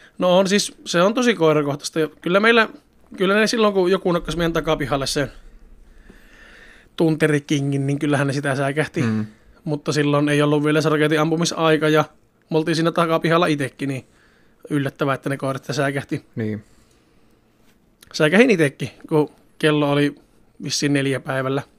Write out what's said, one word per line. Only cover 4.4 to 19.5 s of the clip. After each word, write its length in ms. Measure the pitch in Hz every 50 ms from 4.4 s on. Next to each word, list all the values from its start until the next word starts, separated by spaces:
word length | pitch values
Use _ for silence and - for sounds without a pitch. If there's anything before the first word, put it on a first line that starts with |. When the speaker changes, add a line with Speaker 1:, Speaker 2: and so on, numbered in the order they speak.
| 170 165 165
Speaker 1:
takapihalle 540 | 165 151 160 156 - 117 110 143 139 135 -
sen 240 | - 147 135 113 - - - - - - - - - - - - - - - - - - - - - - - - - - - - - - _ _ -
tunterikingin, 920 | - 170 160 160 156 160 151 147 143 143 - 156 139 139 143 139 139 139 139
niin 120 | 143 139
kyllähän 280 | 156 147 147 127 143 143
ne 60 | 151
sitä 220 | 143 143 143 131
säikähti. 460 | 139 139 139 139 156 143 - - 175
Speaker 2:
Mm. 240 | 123 113 110 110 107 107 - _ _ _ _ _ -
Speaker 1:
Mutta 280 | 160 151 147 - - 147
silloin 360 | 151 143 147 143 143 147 147
ei 120 | 147 147
ollut 220 | 147 147 151 151 147
vielä 180 | 151 151 156
se 80 | 143 160
raketin 300 | 151 147 151 151 160 151
ampumisaika 680 | 151 165 160 165 170 160 - 170 165 160 156 147 156 156
ja 160 | 156 151 - - _ _ _ _ _ _ _ -
me 60 | 160 156
oltiin 180 | 156 165 160
siinä 160 | 156 165 170
takapihalla 540 | 160 170 170 160 160 160 160 160 165 170 175 165
itekin, 420 | 156 143 139 123 - - 139 139
niin 160 | 135 127 - _ _ _ _ _ _ _ _ _ _ _ _ -
yllättävää, 460 | 147 143 135 131 - - 143 139 135
että 140 | - - 139
ne 80 | 139 135
koirat 260 | 139 135 135 131 -
sitä 100 | - 127
säikähti. 520 | 147 139 139 139 139 - - 156 131 - _ -
Speaker 2:
Niin. 280 | 120 110 107 107 104 - _ _ _ _ _ _ _ _ _ _ _ _ _ _ _ _ _ _ _ _ _ _ _ _ _ _ _ - - -
Speaker 1:
Säikähin 360 | - 156 151 175 202 247 269
itekin, 400 | 208 165 156 139 - - 151 - - - - -
kun 200 | 160 151 147 - - _ _ _